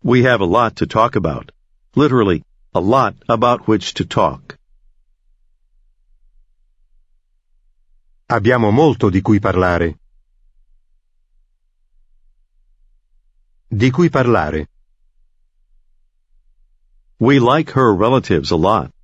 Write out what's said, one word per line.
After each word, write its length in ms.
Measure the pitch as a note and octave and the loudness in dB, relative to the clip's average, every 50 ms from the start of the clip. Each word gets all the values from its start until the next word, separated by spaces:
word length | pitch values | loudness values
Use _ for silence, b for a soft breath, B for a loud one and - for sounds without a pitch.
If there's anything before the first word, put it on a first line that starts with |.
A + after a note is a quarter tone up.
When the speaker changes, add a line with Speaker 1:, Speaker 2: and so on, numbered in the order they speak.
| - | 0
Speaker 1:
We 200 | B2 B2 B2+ A#2+ | 2 2 2 4
have 160 | C3 B2 A2 | 2 2 2
a 40 | G2 | 0
lot 300 | E2+ F2+ A#2 A#2+ A2 - - | 0 2 0 0 0 -2 -6
to 80 | - | -8
talk 280 | - - A2 A2+ B2 - | -2 0 0 0 0 0
about. 380 | A2 F2+ D#2+ C#2+ - - - _ _ _ _ _ _ _ _ _ | -4 -4 -4 -6 -8 -12 -16 _ _ _ _ _ _ _ _ _
Literally, 480 | B2+ C#3+ D3 B2+ B2 A2 G2 F2 D#2 - _ _ _ _ _ _ | 0 0 2 2 2 2 2 0 -2 -4 _ _ _ _ _ _
a 60 | F2+ | -2
lot 340 | F2 G2 A#2 C3+ B2 G#2 - - _ - | 0 2 2 2 2 0 -4 -8 _ -4
about 400 | A#2+ A2 A#2 A#2+ B2 A#2 - - | -2 0 0 0 0 -2 -2 -2
which 260 | A2 G2+ - - - | -2 -2 -2 -8 -8
to 100 | - - | -8 -8
talk. 540 | - - - G2 D#2+ C2+ C2+ - _ - _ _ _ _ _ _ _ _ _ _ _ _ _ _ _ _ _ _ _ _ _ _ _ _ _ _ _ _ _ _ _ _ _ _ _ _ _ _ _ _ _ _ _ _ _ _ _ _ _ _ _ _ _ _ _ _ _ _ _ _ _ _ _ _ _ _ _ _ _ _ _ _ _ _ _ | -6 -2 -2 -2 -2 -4 -8 -18 _ -20 _ _ _ _ _ _ _ _ _ _ _ _ _ _ _ _ _ _ _ _ _ _ _ _ _ _ _ _ _ _ _ _ _ _ _ _ _ _ _ _ _ _ _ _ _ _ _ _ _ _ _ _ _ _ _ _ _ _ _ _ _ _ _ _ _ _ _ _ _ _ _ _ _ _ _
Speaker 2:
Abbiamo 440 | A#2+ A#2 G2+ A2+ B2+ B2 A2+ G#2 | -4 0 2 2 2 2 2 2
molto 380 | G#2 B2+ D#3+ D#3 A2+ - - G#2 | 2 2 2 2 2 0 -2 0
di 100 | F2+ F#2+ | 0 0
cui 180 | - - G#2+ G#2 | 0 0 0 0
parlare. 600 | G2+ G2+ F2 F#2 F#2 F2+ F2 E2 E2+ E2 D2 _ _ _ _ _ _ _ _ _ _ _ _ _ _ _ _ _ _ _ _ _ _ _ _ _ _ _ _ _ _ _ _ _ _ _ _ _ _ _ _ _ _ _ _ _ _ _ _ _ _ _ _ _ _ _ _ _ _ _ _ _ _ _ _ _ _ _ _ _ _ _ _ _ _ _ | 0 -2 -2 0 0 0 0 -2 -2 -4 -6 _ _ _ _ _ _ _ _ _ _ _ _ _ _ _ _ _ _ _ _ _ _ _ _ _ _ _ _ _ _ _ _ _ _ _ _ _ _ _ _ _ _ _ _ _ _ _ _ _ _ _ _ _ _ _ _ _ _ _ _ _ _ _ _ _ _ _ _ _ _ _ _ _ _ _
Di 240 | - G2+ G#2+ C3 | -4 -2 -2 0
cui 180 | C3 F3 F3 E3 | 0 0 0 0
parlare. 560 | - C#3+ B2+ B2 A#2 G2 D#2+ D2+ D2 D#2 D2 - _ _ _ _ _ _ _ _ _ _ _ _ _ _ _ _ _ _ _ _ _ _ _ _ _ _ _ _ _ _ _ _ _ _ _ _ _ _ _ _ _ _ _ _ _ _ _ _ _ _ | 2 0 0 2 2 0 0 -2 -6 -8 -8 -10 _ _ _ _ _ _ _ _ _ _ _ _ _ _ _ _ _ _ _ _ _ _ _ _ _ _ _ _ _ _ _ _ _ _ _ _ _ _ _ _ _ _ _ _ _ _ _ _ _ _
Speaker 1:
We 180 | A2 A#2+ C#3+ C#3 | 0 2 4 4
like 320 | A#2 A#2+ C3+ D#3+ D#3+ - - | 4 2 0 0 -2 -2 -2
her 180 | C#3 C3 A#2 G#2 | 0 2 2 2
relatives 560 | F2 G#2 A#2 C3 B2+ - - G2 D#2 C#2 - | 2 0 0 0 0 0 0 -2 -2 -2 -2
a 60 | F2 | -2
lot. 340 | D#2+ E2 F#2+ A2 G2+ C2+ B1+ _ _ | 0 0 0 0 0 -2 -6 _ _